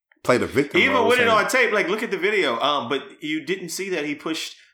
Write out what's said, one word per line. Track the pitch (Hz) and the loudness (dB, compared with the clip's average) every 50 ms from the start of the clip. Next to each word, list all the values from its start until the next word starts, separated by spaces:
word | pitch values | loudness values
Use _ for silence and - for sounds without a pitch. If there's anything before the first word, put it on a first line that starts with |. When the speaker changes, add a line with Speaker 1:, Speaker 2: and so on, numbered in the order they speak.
| _ _ _ _ - | _ _ _ _ 0
Speaker 1:
play | - 127 | 2 2
the | 117 101 | 2 0
victim | - - 120 143 - - 175 | 0 0 0 0 2 2 2
Speaker 2:
Even | 220 269 269 | 2 4 4
Speaker 1:
role, | 254 226 226 | 2 4 4
Speaker 2:
with | 247 247 | 4 4
it | 240 | 4
Speaker 1:
saying | - | 4
Speaker 2:
on | 226 208 196 196 | 4 2 2 2
tape, | - 262 247 214 208 | 2 2 2 2 2
like, | 208 185 160 | 0 0 0
look | 190 226 240 | -2 -4 -4
at | 202 | -4
the | 190 175 | -4 -2
video. | 160 202 214 202 170 139 117 117 | -2 0 2 2 2 2 0 0
Um, | 120 139 147 139 123 120 | 0 0 0 0 -2 -2
but | 139 135 - - - - - | -4 -4 -4 -8 -14 -12 -8
you | 151 156 156 143 | -6 -6 -6 -4
didn't | 131 175 190 180 165 | -6 -6 -6 -6 -8
see | - - 190 196 | -8 -8 -6 -6
that | 185 160 147 | -4 -4 -4
he | 151 147 | -4 -6
pushed | 139 - 165 160 156 - - - - - _ | -6 -6 -6 -6 -6 -6 -10 -12 -18 -20 _